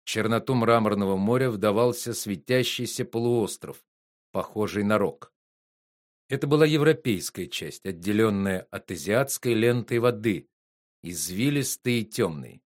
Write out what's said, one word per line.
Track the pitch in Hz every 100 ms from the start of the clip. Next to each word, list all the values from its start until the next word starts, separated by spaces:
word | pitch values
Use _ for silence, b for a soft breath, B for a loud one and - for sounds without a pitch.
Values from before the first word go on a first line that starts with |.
В | -
черноту | 110 110 113 - 110
Мраморного | 113 117 107 101 98 95
моря | 101 127 131
вдавался | 107 107 104 123 120 120
светящийся | 107 107 92 - 127 123 - 120 -
полуостров, | 120 113 120 120 101 - - - _ _ _ _ _
похожий | 95 - 104 104 101 101
на | 107
рог. | 95 - - _ _ _ _ _ _ _ _ _ _
Это | 135 143
была | 151 156
европейская | 151 147 156 - 92 - - 85
часть, | - 78 - 95
отделенная | 85 95 104 110 101 98 92 -
от | 98 -
азиатской | 87 78 113 135 - 127 110
лентой | 117 120 110 120
воды, | 120 107 110 90 - _ _ _ _ _
извилистой | 82 85 78 92 135 143 135 - 127 120
и | 107
темной. | - 95 76 62 -